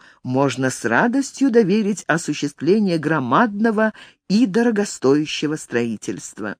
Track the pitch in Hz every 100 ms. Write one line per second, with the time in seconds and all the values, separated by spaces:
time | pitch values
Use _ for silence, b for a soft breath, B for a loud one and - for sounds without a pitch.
0 | b b 127 127 139 123 131 - 113 123
1 | 233 269 262 - 269 233 180 214 202 196
2 | - 151 - 151 143 - 143 220 196 165
3 | 147 160 120 151 233 202 226 214 220 -
4 | B B - 208 240 208 240 202 202 -
5 | 127 147 156 - 151 151 - 120 120 107
6 | - 90 - - 104